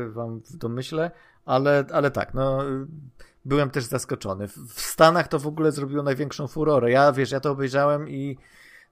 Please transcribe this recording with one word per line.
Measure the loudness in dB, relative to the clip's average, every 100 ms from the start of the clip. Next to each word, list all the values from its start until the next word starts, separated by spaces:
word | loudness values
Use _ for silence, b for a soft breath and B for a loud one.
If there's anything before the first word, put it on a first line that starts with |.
| -6
wam | -8 -8 -10
w | -14 -8
domyśle, | -6 -6 -6 -4 -4 b b b -2
ale, | 2 4 4 2
ale | 0 0
tak, | 0 -4
no, | -2 -2 -2 -4 -6 -8 -14 -20 -20 b b
byłem | -2 0 0
też | -2
zaskoczony. | -4 -6 -4 -8 -6 -6 -8
W, |
w | -12 -18 -10
Stanach | -8 6 6 6 2
to | -2
w | -4
ogóle | 0 0
zrobiło | 0 -4 -4
największą | -2 -2 -4 -6 -8
furorę. | -2 2 4 6
Ja, | 6 6
wiesz, | 4 0
ja | -2
to | -2
obejrzałem | -2 -2 0 2 0 -4
i | -8 -8 -10 b b b b b